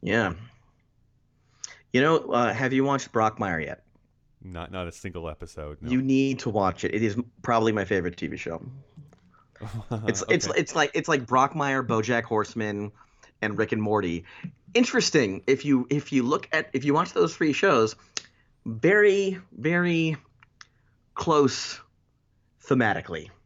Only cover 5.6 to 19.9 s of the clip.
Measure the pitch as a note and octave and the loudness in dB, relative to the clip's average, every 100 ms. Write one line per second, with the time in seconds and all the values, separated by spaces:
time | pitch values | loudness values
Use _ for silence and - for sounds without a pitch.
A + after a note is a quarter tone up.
5.6 | D2+ D2+ A#2 B2+ C3 C3+ C3+ C3 - G#2+ | -14 -12 -4 -2 0 0 0 -2 -4 0
6.6 | F#2+ F2 - G#2+ A2 G2+ B2 _ - A#2 | 0 -2 -4 0 -2 -2 -8 _ 0 2
7.6 | A2+ G#2+ F#2 G2+ F2 D#2+ D#2 D2+ - E2 | 2 0 0 0 -2 -6 -10 -8 -8 -10
8.6 | - C3+ - - - - _ _ _ _ | -12 -18 -20 -20 -20 -20 _ _ _ _
9.6 | A2 A2+ - A2+ A2 A2+ - F3+ F3 - | -12 -12 -8 -6 -2 -2 0 0 2 -2
10.6 | E3+ E3+ D3+ - E3 D3+ A#2+ C3 C3+ D#3+ | -2 0 0 0 0 0 2 2 2 2
11.6 | C#3+ C3+ A#2+ A#2 G#2+ A#2+ A#2 A2 G#2 - | -2 0 0 0 2 0 0 -2 -2 -4
12.6 | G#2+ G#2 G#2 - _ _ - _ G#2+ G#2 | -4 -4 -6 -12 _ _ -20 _ -6 -2
13.6 | G#2+ A2 G#2+ G#2+ F#2+ E2+ F2 - - - | 0 0 2 2 0 -4 -8 -16 -18 -18
14.6 | _ A#3 A#3+ B3 - D#3+ A2+ F#2+ - C3+ | _ 2 2 2 2 2 2 -2 0 0
15.6 | D3 C3+ B2 C#3+ - C#3 B2 D3 - D#3 | 4 2 2 -4 0 0 0 -2 -2 -4
16.6 | D#3 C3+ C#3+ C#3+ F#3 - E3 - D#3+ C3+ | -2 -4 0 0 0 2 0 2 0 2
17.6 | G3 C#3 A2 - _ - - _ _ _ | 4 4 2 0 _ -14 -14 _ _ _
18.6 | - A2+ D#3+ G#3 G#3 G3 G3 F#3 - - | -10 0 2 6 6 4 0 -4 -10 -6
19.6 | C3+ F3 F3 | -2 0 2